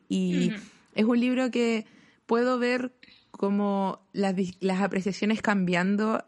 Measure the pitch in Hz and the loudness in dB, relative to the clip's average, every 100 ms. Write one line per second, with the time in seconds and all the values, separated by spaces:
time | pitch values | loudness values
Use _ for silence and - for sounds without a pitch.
0 | _ 190 185 180 180 208 - - _ - | _ -2 0 2 0 -2 -10 -20 _ 0
1 | 220 240 247 254 262 240 233 220 - - | 2 2 2 0 0 0 0 0 -4 -18
2 | - _ - 233 247 247 240 254 254 - | -20 _ -2 0 2 0 0 -2 -4 -10
3 | - - _ - 196 202 202 196 190 - | -20 -20 _ -6 -2 0 0 0 -2 -4
4 | _ 185 196 185 180 - 190 185 196 196 | _ -2 -2 0 -4 -4 -2 0 0 0
5 | 196 - 214 220 - 202 180 175 185 202 | -2 -2 -2 0 0 0 2 2 2 0
6 | 220 226 | 0 -2